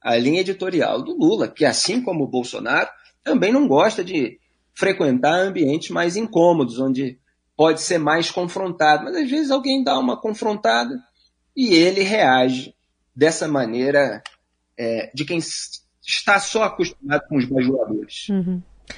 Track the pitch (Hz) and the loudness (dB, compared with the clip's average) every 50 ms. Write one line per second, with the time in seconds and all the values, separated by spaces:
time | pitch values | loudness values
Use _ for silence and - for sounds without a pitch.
0 | - 117 117 117 120 139 160 185 190 190 190 - 185 185 180 160 120 107 104 117 | -4 0 0 2 2 2 2 2 0 -2 -4 -6 -6 -4 -2 0 0 0 -2 -4
1 | - - 359 330 170 160 220 202 131 104 - - - - 117 - - - 202 254 | -4 -6 -2 0 2 2 2 2 0 -2 -2 0 2 2 2 2 -2 -2 -2 -2
2 | 247 202 180 156 139 120 120 127 120 120 - - - 117 139 165 202 - - - | -2 -4 -2 -4 -4 -2 -2 -4 -4 -4 -6 -8 -4 -2 0 0 0 -2 -6 -14
3 | _ _ _ _ - - - 214 175 202 247 277 294 214 139 147 180 220 220 214 | _ _ _ _ -4 0 0 2 2 2 2 4 4 4 4 4 4 2 2 -2
4 | 175 180 185 156 127 107 - - _ _ _ _ _ _ _ - 190 190 190 190 | -6 -4 -4 -4 -4 -4 -6 -10 _ _ _ _ _ _ _ -2 -2 0 0 2
5 | 175 143 127 127 139 147 165 180 185 196 185 - 156 135 143 165 - - 180 170 | 2 2 2 2 2 2 2 2 0 0 0 0 0 0 0 -2 -4 -6 -4 -2
6 | 170 175 175 208 226 220 - 170 170 175 170 156 135 117 113 120 131 135 131 131 | -2 -2 -2 -2 -4 -2 2 4 4 6 4 4 2 -2 -2 -2 -2 -2 -2 -2
7 | 139 123 123 - _ _ _ _ _ _ _ - 151 160 156 160 - - 185 165 | -4 -6 -8 -12 _ _ _ _ _ _ _ 2 4 4 4 2 -2 -2 -2 0
8 | 151 151 156 170 165 - - 185 180 175 - - 190 180 170 - 156 151 151 151 | 0 2 0 0 0 -2 -4 -4 -6 -6 -6 -6 -6 -6 -2 2 4 4 4 4
9 | - 277 370 339 294 247 269 311 311 269 269 277 254 277 269 269 254 - 277 262 | 2 -2 -4 -4 -2 -2 -2 -2 0 0 0 0 0 0 0 0 0 0 0 0
10 | 262 247 233 - - 220 214 - - 220 208 202 214 226 226 233 233 240 269 254 | 0 -2 -2 -2 -4 -6 -6 -4 -4 -4 -2 0 0 0 2 2 0 -2 -6 -10
11 | - _ _ _ _ _ _ _ _ _ _ 285 254 226 180 160 165 185 190 196 | -14 _ _ _ _ _ _ _ _ _ _ -2 2 4 6 6 6 6 4 2
12 | 196 190 214 214 175 135 131 131 127 131 127 131 135 - - _ _ _ _ _ | 0 0 2 2 4 4 4 4 4 2 0 -2 -6 -10 -16 _ _ _ _ _
13 | _ _ _ 123 143 160 165 - 180 156 147 139 123 110 113 123 127 139 143 143 | _ _ _ 2 2 2 2 0 -2 -2 -2 -2 -2 -2 -2 -2 0 2 2 2
14 | 139 123 104 107 - - - _ _ _ _ _ _ _ _ - 117 113 113 110 | 2 2 0 -6 -12 -18 -20 _ _ _ _ _ _ _ _ -8 -6 -4 -4 -4
15 | - - - - 151 143 180 165 156 - - - - - - - _ _ _ _ | -6 -6 -8 -8 -6 -4 -4 -4 -6 -6 -8 -12 -12 -12 -16 -18 _ _ _ _
16 | - - - - - 208 202 196 - - - 220 220 190 - - 175 - - - | -8 -6 -6 -4 0 2 2 2 0 0 -2 0 0 0 -2 -2 -4 -4 -6 -8
17 | 139 139 147 147 - - 160 139 123 127 135 131 127 127 135 127 110 - 107 107 | -6 -2 -2 -2 -2 -2 -2 -2 0 0 0 0 0 2 0 0 -2 -4 -4 -6
18 | 107 - - - - - 202 190 180 180 185 180 180 _ _ _ _ - - | -8 -10 -14 -12 -8 -4 -4 -2 -2 -2 -4 -6 -8 _ _ _ _ -20 -20